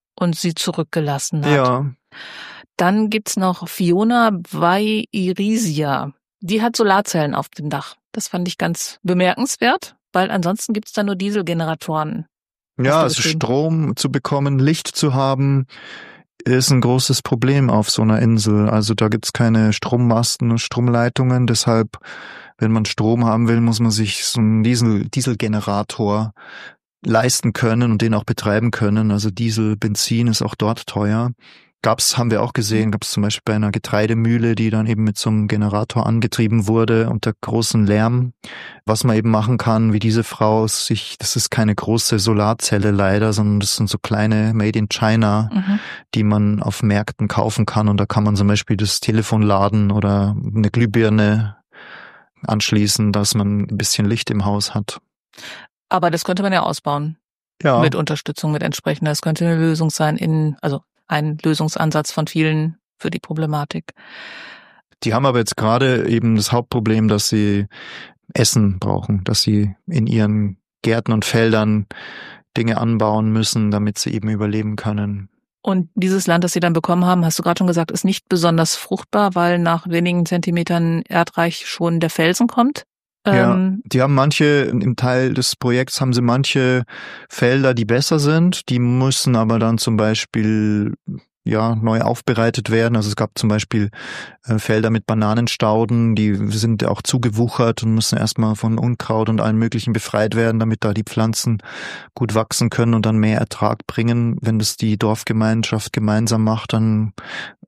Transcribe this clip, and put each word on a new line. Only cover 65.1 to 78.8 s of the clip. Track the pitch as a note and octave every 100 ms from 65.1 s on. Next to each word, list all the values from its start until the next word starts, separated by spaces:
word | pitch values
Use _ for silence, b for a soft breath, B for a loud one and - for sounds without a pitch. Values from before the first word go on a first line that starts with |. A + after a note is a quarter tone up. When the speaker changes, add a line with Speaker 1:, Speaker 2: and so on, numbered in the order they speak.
Speaker 2:
haben | A2+ C#3
aber | A#2+
jetzt | A2 -
gerade | A2 A#2 C3 B2 -
eben | A#2 A#2 A2
das | G2+
Hauptproblem, | A#2+ A#2 B2 G#2+ A2 A2
dass | G#2 -
sie | A2 G#2 G2+ G2+ B B B B B _
Essen | - A2+ - G#2 F#2
brauchen, | G2 G2 G2 G#2
dass | F#2 -
sie | - G#2 G2+ F#2+ -
in | E3 A2+
ihren | A2+ G#2+ G#2+ G#2 F#2+ _ _
Gärten | A#2 A2+ A2+
und | A2
Feldern | - A#2 A2+ A2 G#2+ G#2+ G#2 B B B B B B -
Dinge | A2+ A2+
anbauen | A#2 A2+ G#2+ G#2+ A2
müssen, | A2 A2 A#2 G#2+
damit | G#2 G#2 G2
sie | -
eben | A2 G#2+
überleben | G#2+ G#2 G#2+ G#2+ G#2
können. | - G#2 G#2 G2+ G2 _ _ _
Speaker 1:
Und | - F#3 E3+ -
dieses | F#3 F#3+ F#3
Land, | E3+
das | F3
sie | F3+
dann | F3
bekommen | E3 D#3+ F3 F3+
haben, | F3+
hast | E3 -
du |
gerade | - E3+
schon | F3+
gesagt, | E3+ E3
ist | -
nicht | F3+ G3+ _
besonders | F3+ E3+ E3 D#3+
fruchtbar, | -